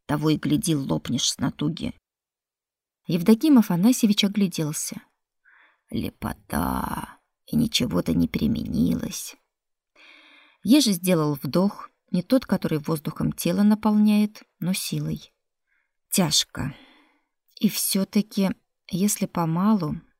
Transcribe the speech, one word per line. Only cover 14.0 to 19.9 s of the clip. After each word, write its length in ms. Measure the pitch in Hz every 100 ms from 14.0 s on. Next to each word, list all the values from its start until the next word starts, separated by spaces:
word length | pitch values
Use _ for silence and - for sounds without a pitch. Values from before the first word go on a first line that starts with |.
| 214 208 208 - - -
но 140 | 165
силой. 600 | 190 - 151 156 151 - _ _ _ _ _ _ _ -
Тяжко. 640 | - - - - - 151 - - _ _ _ _ _ _ -
И 100 | 214
все-таки, 800 | - - 190 196 208 208 - 190 - _ _ -
если 360 | 170 208 - 196
помалу, 760 | - 165 165 202 214 151